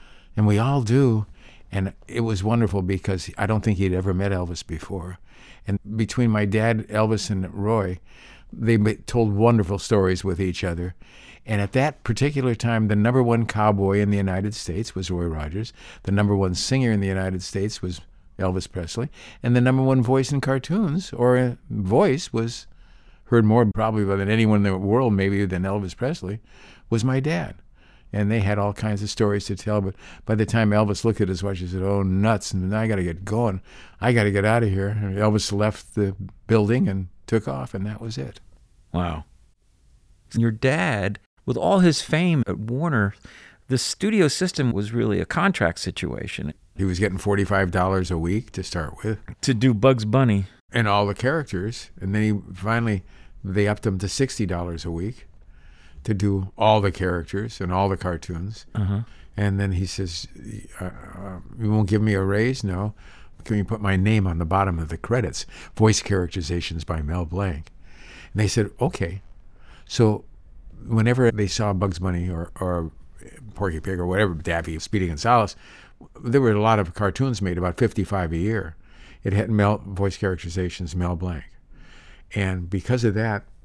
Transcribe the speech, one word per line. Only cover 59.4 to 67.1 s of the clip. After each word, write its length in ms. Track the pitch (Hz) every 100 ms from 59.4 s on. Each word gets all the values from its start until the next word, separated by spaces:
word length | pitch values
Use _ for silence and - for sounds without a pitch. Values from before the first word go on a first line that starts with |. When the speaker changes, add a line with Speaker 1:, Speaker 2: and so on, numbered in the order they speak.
| 101 98
Speaker 1:
then 120 | 98
he 120 | 92
says, 420 | 95 - 92 82 - - - 104 - -
"Uh, 40 |
uh, 540 | 92 - - 92 98 90 - -
you 120 | 107
won't 200 | 107 101
give 120 | 107
me 120 | 110
a 80 | 98
raise?" 420 | 95 101 120 131
"No." 300 | 101 90 104 - - - - -
"Can 120 | - 107
you 60 |
put 180 | 92 113
my 140 | 101 95
name 300 | 101 110 95
on 120 | 85
the 80 | 85
bottom 320 | 95 98 85
of 100 | 78
the 80 | -
credits? 480 | - 120 95 - - - - -
Voice 240 | 107 104
characterizations 840 | - 98 87 95 80 87 - 82
by 180 | - 82
Mel 240 | 73